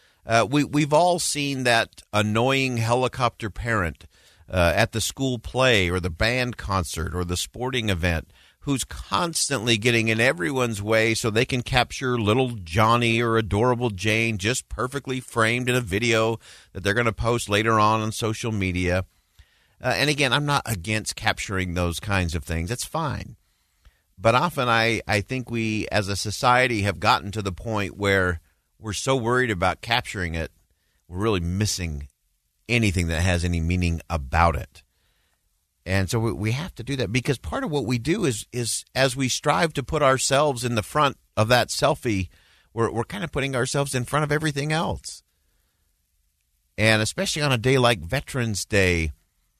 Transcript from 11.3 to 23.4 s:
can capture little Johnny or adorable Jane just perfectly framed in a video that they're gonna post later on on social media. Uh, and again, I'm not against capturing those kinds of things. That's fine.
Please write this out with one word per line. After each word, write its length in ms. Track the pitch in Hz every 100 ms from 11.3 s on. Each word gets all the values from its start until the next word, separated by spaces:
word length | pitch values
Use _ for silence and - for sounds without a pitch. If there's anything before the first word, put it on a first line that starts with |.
| 107 131
can 160 | 127
capture 560 | - 135 120 - 131 123
little 340 | 104 123 127
Johnny 720 | 117 85 85 110 120 117 113
or 160 | 117 113
adorable 520 | 104 101 123 120 120
Jane 480 | 92 107 110 117 104
just 320 | 104 127 -
perfectly 500 | - 127 139 135 131
framed 500 | - 120 110 123 127
in 60 | 123
a 60 |
video 580 | 110 98 117 110 113 110 - - -
that 120 | 95
they're 100 | 98
gonna 180 | 104 120
post 380 | 101 113 120 -
later 300 | 101 113 110
on 220 | 107 110
on 100 | 110
social 380 | - 113 107 120
media. 540 | 107 92 90 87 90 92 _ _ - - _ _ _
Uh, 120 | 127 95
and 140 | 139
again, 220 | 139 135
I'm 140 | 131 147
not 180 | 143 -
against 500 | 104 87 110 - -
capturing 580 | 110 95 - 95 92
those 260 | 87 87 82
kinds 340 | 104 98 85
of 100 | 82
things. 260 | 76 82 85
That's 160 | 123 -
fine. 500 | 156 165 104 - 113